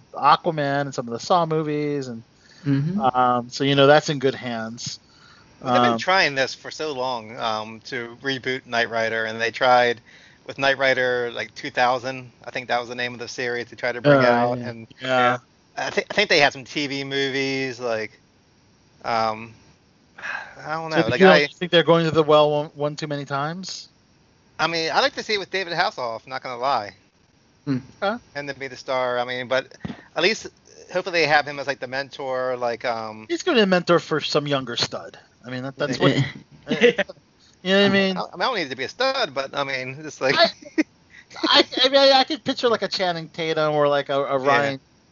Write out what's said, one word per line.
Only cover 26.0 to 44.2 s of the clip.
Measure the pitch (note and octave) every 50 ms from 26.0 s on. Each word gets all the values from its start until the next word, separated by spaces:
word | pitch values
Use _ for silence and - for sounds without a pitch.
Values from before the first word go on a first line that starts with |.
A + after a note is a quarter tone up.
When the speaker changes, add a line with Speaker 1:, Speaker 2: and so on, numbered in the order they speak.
| B2+ A#2 A2+ A2 - C3
Speaker 3:
not | C3 C3 -
gonna | C3 B2+ A#2+
lie. | B2 C#3 C#3 A#2 G#2 G2+ F#2 _ _ _ _ _ _ _ _ _ _ _ _ _ _
Speaker 2:
Hmm. | C#3+ C3+ B2 B2 - - _ G#3
Speaker 1:
Okay. | G3 A3 A#3+ - _ _
Speaker 3:
Him | C#3+ C#3+ C#3+
to | C3+
be | B2+ C3+ C3
the | B2+
star. | B2 - - C3 B2+ B2+ B2 B2 B2
I | A#2+
mean, | B2 B2+ B2+ B2+ A2+
but | C3 C3 C3+ - - - - - - - - _ _
at | D#3
least | E3 G3+ A3 - - F#3+ - _ _ _ - - - - -
hopefully | F3+ F#3 G3 F3 E3+
they | D#3 C#3+
have | D#3 D3 C#3 C#3+
him | D3 C#3+
as, | C3+ C#3
like, | C3+ -
the | C3+ B2
mentor, | B2+ C3+ C#3 C3 - - C#3+ C3 C3 B2+ B2+ B2+ B2+ B2
like, | B2 A#2+ A#2 A2+ -
um, | B2+ A#2 A2+ A2+ A2 G#2+ G#2+ A2 -
Speaker 1:
He's | E4+ E4 -
gonna | F#4 D#4 A#3
be | G#3
a |
mentor | F#3+ F#3 F3+ E3+ - F3 D#3+
for | - - D#3+ D3
some | - - - D#3 C#3+
younger | D3 C#3+ C3+ C3 A#2 A#2+
stud. | - - - - G#2 E2+ - - - - _ _ _ _
I | B2
mean, | B2+ B2+ B2+
that, | C3+ C3+ -
that's | D3 C#3 B2+ A#2+
what | C#3 C#3 B2+
Speaker 2:
<laughs> | C3+ C3+ - - - - _ - - - -
Speaker 1:
you | A3+ - A#3 B3 A#3+ - F#3+ - - - _ _ _ _ _ _ _ _ - F3+ F#3+
know | G3
what | G3+
I | G3
mean? | G3 G3 G3 F#3+ F#3+ F3+
Speaker 3:
I, |
I | - - -
mean, | E3+
I | G3
don't | A#3 B3
need | G3+ D#3+ C3
to | A#2+
be | - C3
a | D3
stud, | - - B3 C4+ C4+ C4+ A#3 F3 B2+
but, | C#3 C3+ C3+ -
I | C#3+ C#3
mean, | C3+ C3+ B2+ B2+ C3 C3 D3+ D#3
just | D3+ - -
like | C#3 C3 - D#4+
Speaker 1:
I, | E4+ - - - - D4 - - D4+ - _ _ _ _ - - - _ - - -
I, | C#4+ - C#4 - - - - B3+
I | C4+
mean, | C4+ C#4
I, | C#4 C4+ C4+ C4
I | B3+
could | - D#4+ A3+ -
picture, | B3+ C4+ - - A#3+
like, | A3 G3+ G3+
a | F3+
Channing | - - G3 F3+ E3+ E3 D#3+ D#3
Tatum | - - D#3+ D#3+ D#3+ D#3 D#3 D3+ D3+
or, | D3+ D3 C#3+
like, | C#3+ C#3+ C3+ -
a, | C#3 C#3